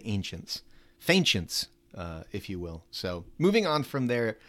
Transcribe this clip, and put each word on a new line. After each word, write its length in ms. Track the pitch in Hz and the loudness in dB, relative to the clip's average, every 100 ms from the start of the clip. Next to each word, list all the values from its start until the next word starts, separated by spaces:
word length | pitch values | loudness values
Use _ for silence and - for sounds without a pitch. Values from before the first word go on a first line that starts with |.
| 113 | 0
ancients, 560 | 101 - 90 - - - - - _ | -2 -2 -10 -10 -12 -12 -20 -20 _
fancients, 680 | - 185 165 98 80 - - _ _ - | 4 6 6 2 0 -4 -6 _ _ -12
uh, 260 | 85 80 - | -10 -10 -10
if 180 | 101 - | -10 -8
you 100 | 92 | -8
will. 240 | 87 82 - | -8 -10 -12
So 340 | - 92 87 87 - | -8 -6 -6 -10 2
moving 260 | 175 220 180 | 4 6 4
on 160 | 151 | 2
from 220 | 135 139 123 | 0 0 0
there, 300 | 120 113 - | 2 0 -2